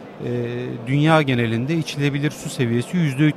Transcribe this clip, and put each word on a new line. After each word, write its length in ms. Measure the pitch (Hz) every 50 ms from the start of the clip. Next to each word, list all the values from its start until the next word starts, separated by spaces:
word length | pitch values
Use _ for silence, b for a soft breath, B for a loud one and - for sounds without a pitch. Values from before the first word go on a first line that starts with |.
| B B - - -
e, 40 | 127 120 123 120 117 120 123 123 127 131 123 117
dünya 360 | 117 131 143 147 156 165 160 151
genelinde 520 | 135 131 120 120 113 113 113 120 135 165
içilebilir 540 | 165 151 - - 147 143 143 135 143 139 151
su 180 | 147 - - 156
seviyesi 460 | - - 131 117 117 120 120 - -
yüzde 260 | 180 170 151 131 131 156
üç 120 | 151 147